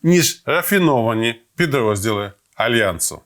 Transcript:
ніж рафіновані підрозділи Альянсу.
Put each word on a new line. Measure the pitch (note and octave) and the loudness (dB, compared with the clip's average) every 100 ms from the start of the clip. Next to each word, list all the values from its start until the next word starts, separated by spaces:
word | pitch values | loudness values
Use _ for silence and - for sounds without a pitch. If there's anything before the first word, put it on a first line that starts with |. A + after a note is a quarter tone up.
ніж | E3 F3 C#3+ - - | 4 4 2 -4 -4
рафіновані | D#3 F3 G3+ E3 C3 A2+ A2 A#2 A#2 _ - | -2 0 2 2 2 0 0 -2 -4 _ -4
підрозділи | E3 C#3 A2 G2+ G#2+ G#2 G2+ _ _ - | -2 0 0 0 -2 -4 -6 _ _ -4
Альянсу. | A2+ A#2 G2+ F2 - D#2 | 0 2 0 -2 -6 -8